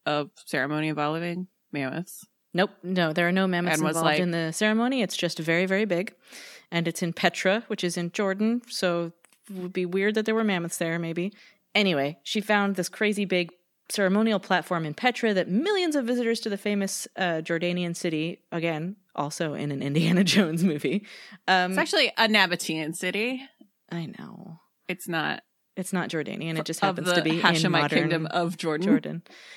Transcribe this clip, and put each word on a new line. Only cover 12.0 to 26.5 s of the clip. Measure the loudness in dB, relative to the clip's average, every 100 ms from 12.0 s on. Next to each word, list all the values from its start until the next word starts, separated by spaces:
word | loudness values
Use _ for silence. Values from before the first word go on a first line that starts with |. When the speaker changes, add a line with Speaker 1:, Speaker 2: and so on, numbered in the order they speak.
| 0 -4
Speaker 2:
she | -6 -2
found | 2 2 2 0
this | -2
crazy | 0 0 0 0
big | 0 -2 -8 _ _ -8
ceremonial | 0 2 4 4 2
platform | 2 0 0 -2 -4
in |
Petra | 0 0 2 2
that | 2 2
millions | 2 2 2 2 2
of | 0
visitors | 0 0 0
to | -2
the | -4
famous, | -2 0 0 -4 -8 -4
uh, | -2 0
Jordanian | -2 0 0 0 -2 -2
city, | -2 -2 -2 -6 -8
again, | -4 -2 -2 -4 -10 _ -6
also | -4 -2 -4
in | -4 -4
an | -4
Indiana | -2 0 4 4
<laughs> | 4 4
Jones | 4 4
movie. | 2 2 0 -2 -4 -16 -20 -6 2
Um, | 4 4
Speaker 1:
It's | 0
actually | 0 2 2 2
a | 4
Nabatean | 6 6 2 -2 -2 -4 -4
city. | -4 -2 -2 -4 -10 _ -20 _ -12
Speaker 2:
I | -8 -8 -12
know. | -16 -16 -18 -18 _ _ -10
Speaker 1:
It's | -10 -4
not | -2 -2 -4 -10 _ _ -10
Speaker 2:
It's | -4
not | -2 -2
Jordanian. | -4 -4 -6 -6